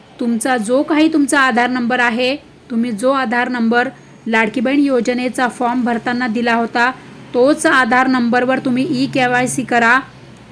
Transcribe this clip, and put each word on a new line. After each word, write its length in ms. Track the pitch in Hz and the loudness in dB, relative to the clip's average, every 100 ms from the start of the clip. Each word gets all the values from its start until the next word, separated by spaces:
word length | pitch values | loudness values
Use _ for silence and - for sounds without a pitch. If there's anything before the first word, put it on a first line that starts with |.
| - - | -16 -6
तुमचा 380 | 240 226 269 247 | -2 -2 0 -2
जो 260 | 202 254 | 0 0
काही 300 | 294 302 320 | 2 2 2
तुमचा 260 | 320 277 285 | 2 2 2
आधार 300 | 262 240 247 | 2 2 0
नंबर 300 | 254 240 247 | -2 -2 0
आहे, 360 | 240 226 254 294 - - - | 0 0 -2 -4 -10 -20 -6
तुम्ही 200 | 233 240 | -4 -4
जो 200 | 196 254 | -2 0
आधार 360 | 277 240 240 247 | 0 0 -2 -2
नंबर 420 | 247 226 240 254 - - - 226 | -2 0 2 0 -6 -20 -14 -2
लाडकी 340 | 226 220 254 | 0 0 0
बहीण 180 | 240 285 | 0 2
योजनेचा 680 | 285 247 240 247 247 262 247 | 2 2 0 -2 -4 -2 -4
फॉर्म 360 | 240 240 254 | -2 -2 -2
भरताना 440 | 240 233 254 240 247 | -2 -2 -4 -4 -2
दिला 280 | 226 240 233 | -2 0 0
होता, 360 | 233 240 240 254 - - - | 0 0 0 -2 -12 -20 -6
तोच 320 | 240 269 311 320 | 2 2 2 2
आधार 420 | 269 240 254 262 | 2 2 2 2
नंबरवर 520 | 254 233 247 247 254 | 0 0 0 0 -2
तुम्ही 440 | 262 247 339 254 | -2 -2 -2 -2
ईकेवायसी 600 | 269 269 247 247 254 - | -2 0 0 0 -2 -4
करा. 360 | 226 240 233 262 - - - - - | -2 2 4 2 0 -16 -20 -20 -12